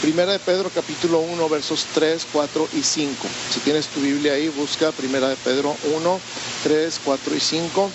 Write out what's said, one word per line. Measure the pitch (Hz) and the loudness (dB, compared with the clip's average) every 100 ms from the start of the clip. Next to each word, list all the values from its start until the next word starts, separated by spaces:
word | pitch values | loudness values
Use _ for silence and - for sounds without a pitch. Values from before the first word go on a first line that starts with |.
| 151 | 2
Primera | 160 180 | 2 2
de | 196 | 2
Pedro, | - 185 185 | 2 2 2
capítulo | 175 156 151 175 165 | -2 -4 -2 2 2
uno, | 160 170 160 | 2 0 0
versos | 151 139 156 - | 0 0 -4 0
tres, | - 156 160 - | 2 2 0 -2
cuatro | 151 147 156 156 | 0 0 0 0
y | 156 | 0
cinco. | 135 - 147 123 101 - - | 0 0 -2 -4 -6 -8 -6
Si | 123 | -2
tienes | 139 151 139 | 2 2 0
tu | 156 | 0
Biblia | 139 143 147 | 0 2 2
ahí, | 139 156 | 2 0
busca | 143 147 - 156 | -2 -4 0 0
Primera | 147 131 135 131 | 0 -2 2 0
de | 131 | 0
Pedro | 123 131 143 143 151 156 | 0 0 0 -2 0 0
uno, | 170 185 - - - - | 2 0 -4 -10 -10 -4
tres, | - 151 160 156 | 2 2 2 -2
cuatro | - 135 - 151 | 0 0 0 -2
y | |
cinco. | - 160 170 160 196 | 0 0 0 0 0